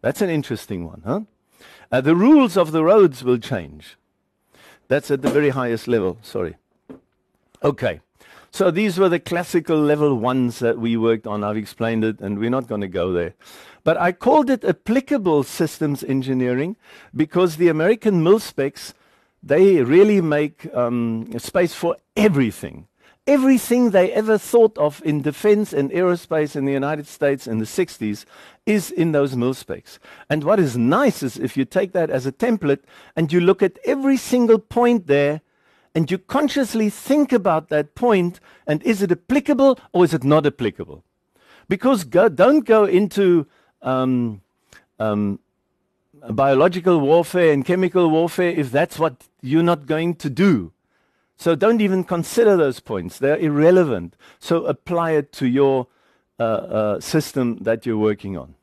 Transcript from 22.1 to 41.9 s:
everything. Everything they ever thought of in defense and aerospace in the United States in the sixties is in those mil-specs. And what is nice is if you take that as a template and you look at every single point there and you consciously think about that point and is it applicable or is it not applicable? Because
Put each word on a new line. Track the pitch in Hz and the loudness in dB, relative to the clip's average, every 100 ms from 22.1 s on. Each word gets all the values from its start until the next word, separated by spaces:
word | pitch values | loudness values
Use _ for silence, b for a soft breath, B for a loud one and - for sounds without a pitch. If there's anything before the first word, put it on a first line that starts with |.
everything. | - 208 147 120 - - - 80 _ b b | 0 2 2 -2 -4 -16 -16 -20 _ b b
Everything | - 285 262 254 - 240 240 | 0 2 4 2 2 2 4
they | 190 185 | 4 2
ever | 208 220 214 | 0 0 -2
thought | - 233 220 - | 2 4 4 2
of | 147 143 | -4 -2
in | - 147 | -4 -2
defense | 143 139 208 208 208 | -4 -2 0 2 0
and | - 139 | -2 -2
aerospace | 165 180 175 - 160 151 151 | 0 0 -2 -4 -2 -2 -4
in | |
the | 139 | -4
United | 139 139 151 147 | -2 -4 -6 -10
States | - 143 139 - | -4 -2 -2 -4
in | 110 | -6
the | 107 | -4
sixties | - 175 - 107 101 - B B B - | -4 -6 -4 -8 -8 -12 B B B -2
is | 208 170 | -2 -2
in | 127 165 | -2 0
those | 147 139 131 | 0 -2 -2
mil-specs. | 120 131 - - _ - B B B | -4 -4 -10 -14 _ -20 B B B
And | 156 | -4
what | 147 208 | 0 0
is | 156 120 | 0 0
nice | 117 180 277 - | 0 2 0 -2
is | 131 - | -8 -6
if | 131 - | -8 -4
you | |
take | 135 185 190 | -4 -2 -2
that | 185 160 | -2 -2
as | 131 127 | -4 -6
a | |
template | - 240 226 147 139 _ b b | -4 -4 -2 -2 -2 _ b b
and | - 165 | -4 0
you | 175 | 2
look | 175 196 | 2 2
at | 190 - | 0 -2
every | - 277 269 269 | -4 -2 0 0
single | - 247 233 220 | 0 0 4 2
point | - - 240 240 165 | 2 0 2 2 0
there | 139 143 156 _ _ _ _ _ | 0 2 -2 _ _ _ _ _
and | 160 147 | -4 -2
you | 185 | -4
consciously | _ 262 302 285 247 226 214 | _ -2 -2 -2 -2 0 -2
think | - - 285 294 | -4 -2 0 2
about | 240 190 160 160 | 0 0 -2 -2
that | 151 147 | -4 -4
point | - 240 202 175 180 b b - | -4 0 2 0 -4 b b -4
and | - | -4
is | 247 208 | -2 -2
it | 190 | 0
applicable | 170 _ 277 - 269 269 254 B | -2 _ -2 0 2 2 2 B
or | 180 | 2
is | 175 | 2
it | 160 | 2
not | 127 151 | 2 2
applicable? | 143 - 113 - 82 73 _ _ _ b b b b | 2 -2 -6 -4 -14 -16 _ _ _ b b b b
Because | 190 254 | -2 0